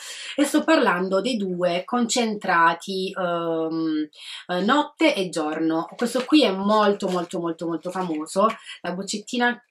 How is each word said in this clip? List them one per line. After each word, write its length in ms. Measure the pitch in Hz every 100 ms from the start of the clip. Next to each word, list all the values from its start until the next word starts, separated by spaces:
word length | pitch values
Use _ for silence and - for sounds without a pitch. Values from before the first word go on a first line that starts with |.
| - - - -
e 80 |
sto 200 | 285 294
parlando 580 | - 320 220 175 190 190
dei 160 | 214 233
due 460 | 190 180 175 175 -
concentrati, 1300 | 240 233 254 226 208 190 170 170 170 - 190 190 190
ehm, 920 | 180 170 165 165 160 160 160 151 151 - - - -
eh, 140 | 180
notte 540 | 202 294 285 - 320 208
e 140 | 180
giorno. 580 | 160 151 156 160 160 165 -
Questo 280 | 233 254 -
qui 180 | 302
è 80 | 233
molto, 560 | 190 202 214 202 202 190
molto, 300 | 180 170 175
molto, 280 | 170 165 170
molto 240 | 165 175
famoso, 560 | 185 180 151 156 190 220 226 - -
la 120 | 175
boccettina 680 | 180 196 208 - 240 240 233 _